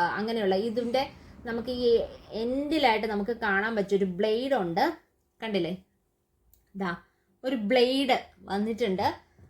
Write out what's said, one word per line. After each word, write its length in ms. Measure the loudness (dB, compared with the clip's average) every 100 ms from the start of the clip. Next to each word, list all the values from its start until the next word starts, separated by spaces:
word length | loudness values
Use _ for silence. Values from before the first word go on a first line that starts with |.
| 0 0
അങ്ങനെയുള്ള 380 | -2 0 0
ഇതിന്റെ 560 | 0 0 -2 -2 -2 -2 -8 -20 -16
നമുക്ക് 260 | -8 -6 -6
ഈ 300 | 0 4 4 2 -8 -12
എൻഡിലായിട്ട് 760 | -6 -4 -2 0 2 4 2 0
നമുക്ക് 300 | -2 -4 -4
കാണാൻ 400 | 0 0 0 -2
പറ്റിയൊരു 280 | 0 0
ബ്ലേഡ് 500 | 0 0 0 0 2
ഉണ്ട്, 400 | 0 0 2 0 0 _ _ _ _
കണ്ടില്ലേ? 340 | -4 -2 -2 -4 -12 _ _ _ _ _ _ _ _ -6
ദാ 200 | -6 -6 -12 _ _ _
ഒരു 120 | -4 -4
ബ്ലേഡ് 680 | 2 4 4 2 2 0 -2 -18
വന്നിട്ടുണ്ട്. 760 | -6 -2 -2 -2 -2 0 -2 -4 _ _